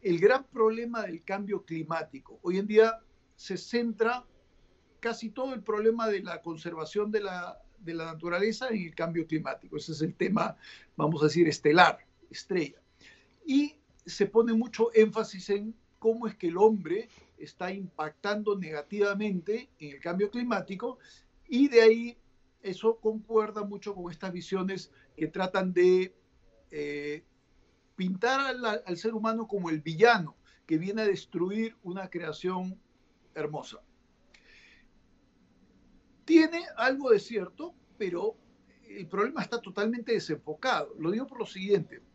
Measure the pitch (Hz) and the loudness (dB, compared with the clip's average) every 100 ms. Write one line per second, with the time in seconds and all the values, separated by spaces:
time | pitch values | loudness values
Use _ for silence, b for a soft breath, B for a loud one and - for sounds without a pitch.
0 | 214 170 196 262 269 240 220 226 240 233 | 0 4 6 4 0 2 2 2 -6 -6
1 | 190 165 - 196 202 190 - 160 151 165 | -8 -10 -6 -6 -4 -6 -4 -8 -4 -6
2 | 156 135 - 113 180 185 208 214 226 226 | -6 -14 -20 -10 -2 -2 4 6 6 4
3 | _ _ _ _ - 185 - 240 233 220 | _ _ _ _ -10 -10 -2 -2 -2 0
4 | 226 247 - _ _ _ _ _ _ _ | 0 0 -8 _ _ _ _ _ _ _
5 | 233 226 226 - 262 254 196 214 220 233 | -6 -6 -8 -6 -6 -6 -4 2 2 2
6 | 226 196 185 170 170 160 170 165 156 208 | -2 -2 -6 -10 -10 -10 -10 -8 -6 -4
7 | 208 214 202 180 180 - - _ 165 165 | -2 -2 -2 -8 -10 -14 -20 _ -10 -8
8 | 165 165 175 175 214 220 254 220 170 156 | -8 -8 -4 0 0 -2 -4 -4 -6 -6
9 | 165 170 156 156 135 - - 151 147 151 | -4 -4 -4 -4 -4 -8 -10 -12 -10 -4
10 | 160 - 185 202 170 - B B B - | -4 -2 -2 0 -2 -6 B B B -2
11 | 143 160 151 165 165 143 151 160 180 - | -2 2 2 4 4 4 4 8 8 6
12 | _ _ _ - - 180 143 - _ b | _ _ _ -18 -4 -4 -4 -8 _ b
13 | b b b _ 320 269 294 - _ _ | b b b _ 0 2 2 -6 _ _
14 | - - 196 226 233 226 240 - 233 220 | -16 -2 4 4 4 2 0 0 4 6
15 | 220 220 214 190 - 202 214 233 _ _ | 6 4 -4 -8 -4 -4 -4 -12 _ _
16 | 220 226 226 220 175 170 220 214 156 190 | 0 0 -4 -4 -4 6 6 6 -2 -4
17 | 240 b b _ 151 - 180 196 185 - | -4 b b _ -20 -8 -8 -8 -12 -8
18 | 156 - 202 208 208 202 160 151 - 202 | -8 -6 -4 -2 -2 -2 -4 -8 -8 0
19 | 202 202 214 180 165 226 269 _ 151 139 | 0 2 -2 -2 -2 -6 -6 _ -16 -10
20 | 170 185 202 240 247 202 190 190 240 254 | -6 -2 -2 -2 -2 -2 -4 -8 -8 -10
21 | b b b _ _ 240 277 233 220 233 | b b b _ _ 4 8 10 10 8
22 | 240 233 _ _ _ _ 202 190 220 226 | 0 -12 _ _ _ _ -10 -2 0 0
23 | 220 220 214 220 214 208 202 202 208 196 | -2 -4 0 0 0 -4 -8 -8 -10 -10
24 | 175 160 190 175 165 190 190 190 - b | -10 -8 -8 -8 -6 -4 -2 -4 -10 b
25 | b - 156 185 185 190 190 180 180 185 | b -8 -6 -4 -2 0 0 4 6 6
26 | 185 _ _ _ _ _ _ 151 147 147 | 2 _ _ _ _ _ _ -8 -6 -6
27 | 147 151 _ _ _ _ _ _ _ - | -6 -10 _ _ _ _ _ _ _ -6
28 | 185 185 233 269 269 254 233 208 - 175 | -4 -2 0 0 -2 -2 -4 -4 -6 -4
29 | 220 220 220 226 220 202 170 156 165 160 | -4 -2 -2 -2 -4 -4 -2 -4 -4 6
30 | 226 220 156 - b b - 160 185 214 | 8 8 2 -10 b b -2 -2 0 0
31 | 214 190 - 180 180 214 226 220 185 190 | 0 0 -4 -4 -2 -2 -4 -6 -10 -10
32 | 185 175 160 151 180 185 185 185 _ _ | -8 -8 -8 -6 -4 -4 -6 -10 _ _
33 | _ _ _ 156 151 151 - - _ _ | _ _ _ -8 -8 -8 -14 -20 _ _
34 | _ _ _ b b b b b b _ | _ _ _ b b b b b b _
35 | _ _ _ _ _ _ _ _ _ _ | _ _ _ _ _ _ _ _ _ _
36 | _ _ - 320 320 330 339 - 247 269 | _ _ 6 6 6 0 -8 -2 0 0
37 | 262 202 - 233 185 - 330 - _ _ | -2 -2 -4 -8 -8 -12 -14 -14 _ _
38 | 196 170 208 - _ _ _ _ - 202 | -6 -4 -6 -8 _ _ _ _ -20 -16
39 | 165 196 226 294 190 233 202 185 214 240 | -10 -4 -4 -4 -6 -6 -8 -4 -2 -4
40 | 233 220 160 143 - 151 262 190 147 - | -2 -2 -2 -8 -8 -6 -2 -2 -4 -6
41 | 156 214 269 247 202 190 190 196 - 131 | -4 -4 -6 -10 -12 -8 0 0 0 -14
42 | _ | _